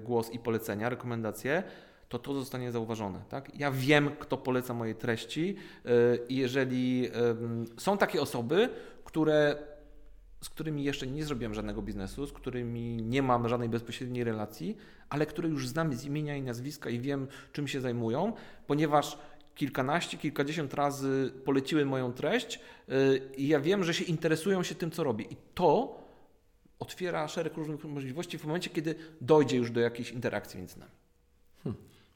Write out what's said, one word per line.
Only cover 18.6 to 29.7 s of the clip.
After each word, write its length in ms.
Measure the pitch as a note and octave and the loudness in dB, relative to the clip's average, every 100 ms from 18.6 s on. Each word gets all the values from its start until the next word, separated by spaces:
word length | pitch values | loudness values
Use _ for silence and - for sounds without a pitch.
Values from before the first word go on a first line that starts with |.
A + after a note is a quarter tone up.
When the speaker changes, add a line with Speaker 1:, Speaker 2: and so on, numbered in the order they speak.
| - | -2
Speaker 1:
ponieważ 500 | D3 D#3 D3 D3 - - - - - | 2 4 4 2 -4 -16 -20 -20 -6
kilkanaście, 600 | C#3 - C3 E3 - F3 | -2 0 0 0 -2 -4
kilkadziesiąt 560 | D3+ C#3 C#3+ D#3+ C#3 | -2 0 0 -2 -2
razy 580 | - C#3+ C3+ C3+ C3+ C3 - - | 0 0 2 0 2 0 -2 2
poleciły 400 | C#3 C3+ D#3 C#3 | 2 4 4 4
moją 280 | C3 B2+ | 2 -2
treść, 460 | A#2+ D3 A#3 - - - - - | -2 0 0 0 -8 -14 -18 0
y, 320 | C3+ C3+ C3 C3+ C3+ | 4 6 6 2 -2
i 100 | C#3 | 4
ja 120 | D3+ | 4
wiem, 240 | D3 G3 | 4 4
że 100 | E3+ | 2
się 100 | E3 - | 0 0
interesują 580 | D#3 D#3+ D#3 G3+ F#3+ | 0 2 2 2 0
się 120 | E3 D#3+ | 0 -4
tym, 160 | E3 | -4
co 120 | E3 | 0
robię. 220 | D3 G#2+ - | 0 0 -6
I 100 | - - | -12 -10
to 440 | - F3 F3 C#4 - - - - _ _ _ _ - | 2 6 6 2 -6 -18 -20 -20 _ _ _ _ -14
otwiera 480 | - - F3+ E3 D3+ | -12 -6 -2 -2 -2
szereg 300 | F3+ E3 E3 | -2 -4 -4
różnych 260 | D3+ D3 D#3 | -6 -6 -6
możliwości 520 | C#3+ C3+ C#3 F3 D#3 | -6 -4 -6 -6 -6
w 80 | D3+ | -4
momencie, 240 | E3+ - | -2 -2
kiedy 260 | E3+ D#3 D#3 - - | -2 -2 -4 -10 -6
dojdzie 360 | B2+ D#3 B2+ B2+ | 8 8 8 4
już 140 | A#2 | 2